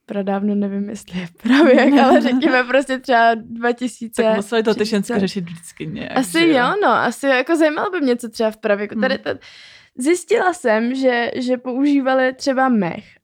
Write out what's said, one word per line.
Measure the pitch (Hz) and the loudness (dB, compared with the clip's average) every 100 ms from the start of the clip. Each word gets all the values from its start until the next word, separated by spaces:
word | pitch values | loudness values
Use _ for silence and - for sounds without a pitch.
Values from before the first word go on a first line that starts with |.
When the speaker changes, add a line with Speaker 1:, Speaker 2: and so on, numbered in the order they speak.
| - | -10
Speaker 1:
pradávno, | 208 196 196 208 | -8 -4 -4 -2
nevím, | 202 202 202 202 | -2 -2 -4 -8
jestli | 214 - 180 | -10 -12 -12
je | 175 - | -12 -6
pravěk, | 226 269 302 247 247 | 2 4 6 6 6
Speaker 2:
<laughs> | 285 | 4
Speaker 1:
ale | 269 - | 6 4
řekněme | 277 254 311 254 | 4 2 2 2
prostě | 247 262 269 262 | 2 0 0 -6
třeba | 269 233 233 | 0 4 4
dva | 226 240 233 240 | 2 -6 -4 -4
tisíce, | 240 254 - 226 - | -2 -6 -8 -8 -2
Speaker 2:
Tak | 220 214 | 0 0
museli | 208 226 | -2 -2
to | 226 | 0
ty | |
Speaker 1:
tři | 214 | -2
tisíce. | 214 208 | 0 -2
Speaker 2:
ženské | 196 233 | -2 -2
řešit | 190 202 | -2 -4
vždycky | 170 165 - - 156 | -10 -14 -18 -14 -12
nějak, | - - - | -10 -6 -4
Speaker 1:
Asi | 185 311 | -2 0
Speaker 2:
že | 330 | 2
jo? | 262 | 2
Speaker 1:
jo, | 254 403 | 2 0
no, | 349 | 2
asi | 214 170 - 277 | 2 0 -2 0
jo, | |
jako | 254 262 320 | 0 0 2
zajímalo | 311 302 415 | 2 0 -4
by | 359 | -2
mě, | 269 240 | -2 -2
co | 226 | -6
třeba | - 220 | -4 -4
v | 220 | -2
pravěku. | 208 202 208 220 | -2 -2 -4 -4
Tady | 262 | -2
Speaker 2:
Hmm. | 269 | -2
Speaker 1:
ta-, | - - - - - - _ - | -6 -10 -12 -20 -20 -20 _ -4
zjistila | 262 349 - 466 370 | -2 -2 0 0 0
jsem, | 330 233 214 233 | -2 0 0 0
že, | 262 262 240 233 | 0 0 0 -2
že | - 247 254 | -4 -2 -4
používali | 254 247 294 285 262 262 262 | -4 -2 2 2 2 0 0
třeba | 254 277 254 262 | -2 -2 0 2
mech | 220 170 - - _ | 2 0 -6 -14 _